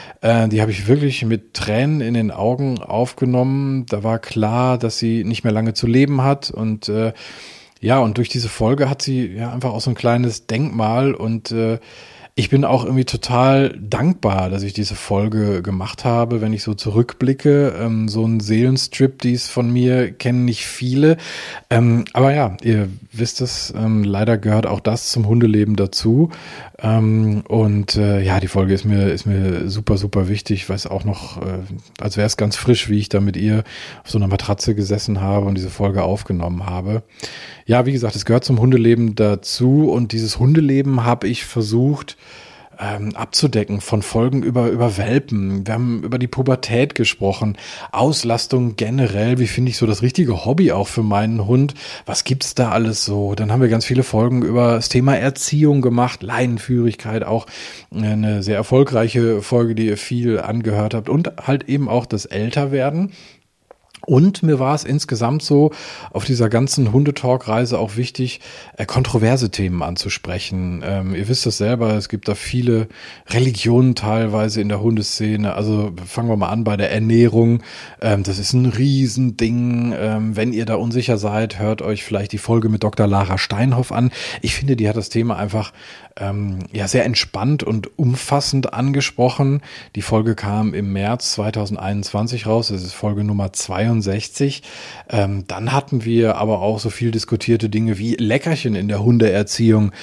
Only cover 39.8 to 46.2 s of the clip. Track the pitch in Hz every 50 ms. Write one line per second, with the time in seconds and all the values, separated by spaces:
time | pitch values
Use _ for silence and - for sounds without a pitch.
39.8 | 156 - 82 117 123 107 113 113 113 110 113 - 123 131 151 165 156 143 135 135
40.8 | 139 139 135 123 117 120 120 147 - 98 123 - - - - 123 110 104 110 117
41.8 | 127 139 147 139 - - - - - - - - - - - - - - - -
42.8 | 104 104 104 101 104 107 101 - 110 - - - - 147 117 110 104 - 104 98
43.8 | - - - 107 98 - - 131 117 131 127 139 - - 120 127 120 120 - 117
44.8 | 120 120 101 92 101 113 120 143 143 - 123 104 98 95 98 98 98 104 113 120
45.8 | 123 123 117 110 73 101 120 123